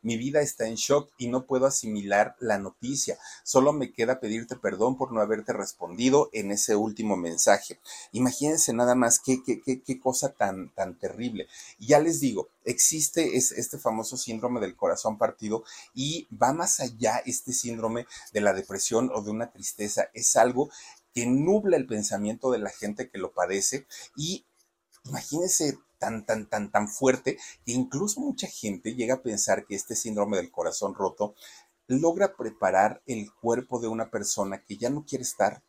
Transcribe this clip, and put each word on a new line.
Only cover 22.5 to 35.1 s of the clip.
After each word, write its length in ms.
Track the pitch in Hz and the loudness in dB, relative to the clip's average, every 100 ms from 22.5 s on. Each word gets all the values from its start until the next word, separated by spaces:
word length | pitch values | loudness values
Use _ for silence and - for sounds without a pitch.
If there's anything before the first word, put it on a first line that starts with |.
de 80 | 120 | 0
la 100 | 101 | -2
gente 400 | - 104 104 127 | -6 -8 -6 -8
que 80 | 101 | -6
lo 140 | 92 | -6
padece 560 | - 90 98 98 135 - - - - | -2 0 2 0 -4 -10 -18 -16 -8
y 300 | 156 190 _ _ _ _ _ _ - | -6 -6 _ _ _ _ _ _ -12
imagínense 720 | 143 - 147 175 - 151 - _ _ | -10 -6 -2 0 2 2 -2 _ _
tan, 300 | 113 113 - | -4 -4 -2
tan, 180 | 110 104 | -2 0
tan, 240 | 107 101 | -4 0
tan 180 | 110 104 | 0 0
fuerte 520 | - 131 131 - 131 - - - | 2 4 4 0 -4 -10 -14 -4
que 60 | |
incluso 500 | 120 127 135 208 - | -2 -2 -2 -2 -2
mucha 240 | 285 - 190 | -4 -4 -8
gente 480 | - 110 92 110 | -6 -6 -4 -6
llega 220 | 127 113 131 | -4 0 0
a 80 | |
pensar 420 | 123 104 - 98 - | -2 -2 0 0 -2
que 80 | |
este 220 | 98 - 113 | -10 -6 -6
síndrome 420 | 117 104 101 98 | -4 -2 0 0
del 140 | 87 | -2
corazón 420 | - 82 - 98 | -4 -4 -2 -4
roto 400 | 95 95 - 104 - - - _ _ _ | -2 -4 -2 -6 -6 -20 -20 _ _ _
logra 480 | 131 165 170 196 - | 2 2 2 0 0
preparar 640 | 117 - 95 92 104 107 - | -10 0 2 6 4 2 -8
el 260 | 113 104 | -8 -8
cuerpo 460 | _ 117 117 127 123 | _ 0 0 0 -4
de 80 | 117 | -4
una 240 | 113 110 | -4 -4
persona 520 | 110 98 - 98 98 | -4 -4 -2 -4 -6
que 140 | _ 104 | _ -4
ya 140 | 120 | -2
no 140 | 143 | -2
quiere 160 | - | -4